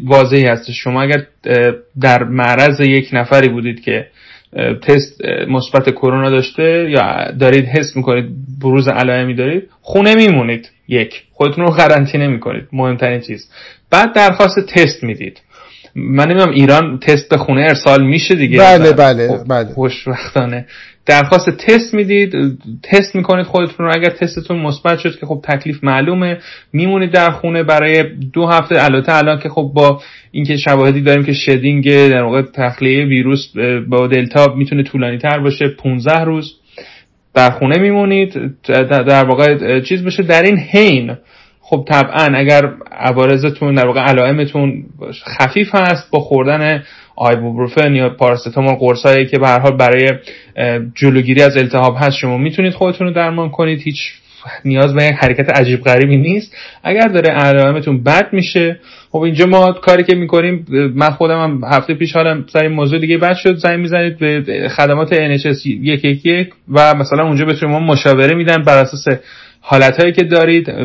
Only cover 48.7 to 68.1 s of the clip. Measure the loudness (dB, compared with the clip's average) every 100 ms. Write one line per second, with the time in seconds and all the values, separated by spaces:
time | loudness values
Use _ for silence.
48.7 | 0 0 2 2 2 2 0 2 2 2
49.7 | 2 2 4 2 -2 -8 -20 -16 -6 -4
50.7 | -4 -8 -2 2 2 2 4 4 4 0
51.7 | 0 0 0 -2 -2 -4 -4 -4 -2 -4
52.7 | -2 -2 -2 -4 -2 -2 -2 -4 -4 -4
53.7 | -4 -6 -8 -10 -14 _ -20 -20 -10 -2
54.7 | 2 2 2 0 2 0 0 0 0 2
55.7 | 0 2 2 4 2 2 -2 -6 -14 -20
56.7 | -12 -4 0 2 2 2 2 2 4 2
57.7 | 0 -2 -2 0 0 0 -2 -2 -2 -2
58.7 | -4 -12 -20 _ -4 -2 2 4 4 4
59.7 | 2 2 4 4 0 0 0 0 -4 -4
60.7 | -2 -2 0 -2 0 0 0 -2 -4 -2
61.7 | -2 -2 -4 -2 -2 -2 -2 -4 -2 -2
62.7 | 0 -2 0 0 0 0 0 0 0 0
63.7 | -2 -2 -2 -2 -2 -2 -2 -4 -6 -4
64.7 | 0 0 0 0 0 0 -2 -2 -4 -4
65.7 | -4 -4 -2 -2 -2 0 -2 -2 -10 -2
66.7 | 2 4 2 0 -2 0 0 -2 -2 -2
67.7 | -2 0 0 2